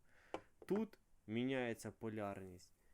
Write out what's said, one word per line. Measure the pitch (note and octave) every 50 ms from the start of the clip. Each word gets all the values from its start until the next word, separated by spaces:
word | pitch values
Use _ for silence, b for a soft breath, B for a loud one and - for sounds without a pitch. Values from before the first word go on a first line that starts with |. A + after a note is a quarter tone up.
| - B B B B B B B B B B B -
Тут | - F3+ G#3+ A3 G#3 - - - - - - -
міняється | - G#2+ A#2 B2 C3 C3+ C3 B2 A#2 A2 - - A2
полярність | - - - A2+ G#2+ G#2+ G#2 G2+ G2 G2 F#2+ F#2 F2+ F2+ - - - b b b